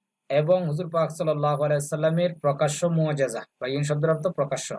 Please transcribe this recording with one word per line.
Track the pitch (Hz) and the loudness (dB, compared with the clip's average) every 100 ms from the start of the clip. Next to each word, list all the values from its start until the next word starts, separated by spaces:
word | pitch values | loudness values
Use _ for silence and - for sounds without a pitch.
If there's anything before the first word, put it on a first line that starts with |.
| _ _ - | _ _ -2
এবং | 139 151 185 170 | 2 4 2 0
হুজুর | 147 165 | -4 -2
পাক | 165 151 | 0 0
সাল্লাল্লাহু | - 156 147 147 143 | -2 -2 0 0 0
আলাইহি | 147 147 | 0 0
ওয়াসাল্লামের | 143 151 160 165 175 170 | 0 0 2 2 0 0
প্রকাশ্য | 143 143 151 - 175 | 0 2 0 0 0
মুআজিজা, | 160 156 143 131 117 - - | 2 2 2 -2 -2 -10 -8
বাইয়িন | 127 139 | -4 -2
শব্দের | 147 147 160 | -2 0 0
অর্থ | 156 185 | 0 -2
প্রকাশ্য। | 170 143 131 - | -2 -2 -4 -6